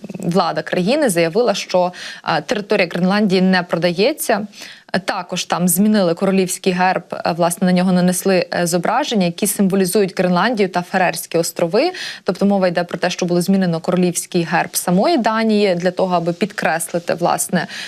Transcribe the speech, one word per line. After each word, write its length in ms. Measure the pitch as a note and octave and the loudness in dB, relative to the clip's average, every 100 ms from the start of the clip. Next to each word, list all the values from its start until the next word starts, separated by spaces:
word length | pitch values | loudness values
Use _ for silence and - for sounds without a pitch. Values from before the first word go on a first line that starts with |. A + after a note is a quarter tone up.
| - - | -14 -6
влада 440 | - F3 E3 D#3 | -2 0 0 -2
країни 460 | - F#3 F3+ D4 C4+ | -4 -2 0 2 2
заявила, 460 | E3+ E3 F#3+ A#3+ | 2 0 2 0
що, 380 | G3 - F#3 F3+ - - - | 0 0 0 0 -4 -16 -10
е, 180 | - D#3 | -4 -4
територія 460 | - A#3 G3+ G#3 E3+ | -2 -4 -2 0 0
Гренландії 500 | E3+ F#3 G#3 G#3+ F#3 | 0 0 2 2 4
не 200 | F#3 F#3 | 4 2
продається. 840 | F3 F3 F3 F3 A#3 D4+ - G#3 G#3+ - - - - F#3+ | 0 -2 0 0 0 0 -2 -2 -2 -14 -20 -20 -6 -4
Також 400 | F#3 G#3 F3 F3+ | -4 -6 -6 -8
там 240 | - E3 F3+ | -2 0 0
змінили 460 | E3 G#3+ G#3+ F3 | 2 4 4 2
королівський 580 | E3+ F#3+ F#3+ F3+ - F#3+ | 2 2 2 0 -2 -2
герб, 300 | F3+ F#3 F3+ - | 2 2 0 -4
е, 200 | - F3 | -6 -4
власне, 340 | E3+ E3+ F3 F#3 | 0 0 2 2
на 60 | |
нього 200 | F3+ F#3 | 2 4
нанесли, 540 | F3+ F3+ F3+ G3 F3+ - | 4 2 2 2 2 0
е, 120 | F3 F3 | -2 0
зображення, 600 | F3 E3+ A#3 D4 A3+ F3 | 0 0 0 0 0 0
які 200 | E3+ G3+ | 0 -4
символізують 720 | - G3 G3 F#3 G#3+ F#3+ - | 0 2 2 2 2 0 0
Гренландію 500 | F3+ F3 A3 A3 F#3 | 0 2 0 0 0
та 140 | F3+ | -2
Фарерські 560 | E3+ F#3+ E3+ D#3+ - E3 | -2 0 0 -2 -4 -2
острови. 520 | E3+ - E3+ G#3 E4+ F#4 - - | -2 -2 0 2 0 -2 -12 -8
Тобто 220 | - F3+ G3+ | -6 0 2
мова 220 | G3+ F#3 | 2 2
йде 160 | F3 | 0
про 140 | F3 F3 | -4 -4
те, 120 | F3+ | -4
що 160 | - F3+ | -2 0
було 140 | F3 | 0
змінено 400 | F3 G3 F#3 E3 | 2 2 2 -2
королівський 600 | - F3+ F3+ E3 - F3 | -2 0 0 -2 -4 -2
герб 340 | E3 E3 - - | 0 -2 -2 -4
самої 420 | - F3+ D4 D#4+ | 0 2 4 2
Данії 560 | A3 A3 A3 G#3 G3+ | 2 0 2 2 2
для 160 | F3 F3+ | 2 0
того, 260 | F3+ F#3 F3 | 0 0 0
аби 160 | E3+ | 0
підкреслити, 800 | E3+ G3+ - F#3+ D#3+ - E3+ - | -2 -4 -2 -2 -2 -4 -6 -4
власне, 520 | D#3+ E3+ D3 - F3 - - | -2 0 0 -2 -2 -4 -10